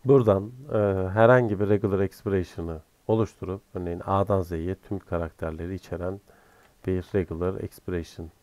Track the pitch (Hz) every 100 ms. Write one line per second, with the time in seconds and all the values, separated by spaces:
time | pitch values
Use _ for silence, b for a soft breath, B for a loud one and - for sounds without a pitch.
0 | 127 139 107 98 107 127 139 110 104 95
1 | 92 101 113 127 117 98 101 104 101 95
2 | 95 - 104 95 87 - 82 80 _ _
3 | - 110 104 _ 92 95 _ 95 87 87
4 | - 95 98 98 87 85 87 95 - 98
5 | - 85 82 _ 80 80 85 95 - 85
6 | 90 98 _ b b b b _ - 92
7 | 90 101 85 82 90 95 - - - 90
8 | 85 - 82 _